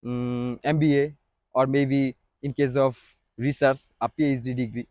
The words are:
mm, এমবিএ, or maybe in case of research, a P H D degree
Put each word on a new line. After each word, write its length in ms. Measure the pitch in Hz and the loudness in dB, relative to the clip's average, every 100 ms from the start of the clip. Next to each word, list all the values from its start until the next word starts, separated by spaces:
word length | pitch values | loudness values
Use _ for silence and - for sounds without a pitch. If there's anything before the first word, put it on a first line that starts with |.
mm, 500 | 117 123 123 123 123 120 | -6 -4 -2 -2 -4 -4
এমবিএ, 420 | - 156 156 143 147 151 _ _ _ | -2 2 4 4 0 -4 _ _ _
or 100 | - 135 | 0 2
maybe 340 | 139 139 139 135 - _ _ | 2 2 2 0 -4 _ _
in 80 | 143 | -10
case 240 | 135 143 127 | -2 0 2
of 160 | 135 123 _ _ _ - | 0 0 _ _ _ -6
research, 420 | 123 143 143 135 - _ | -4 2 2 2 -6 _
a 80 | 117 | -6
P 80 | - | -2
H 160 | 147 135 | 0 0
D 120 | 120 | -4
degree 340 | 127 120 110 120 | -4 -4 -6 -12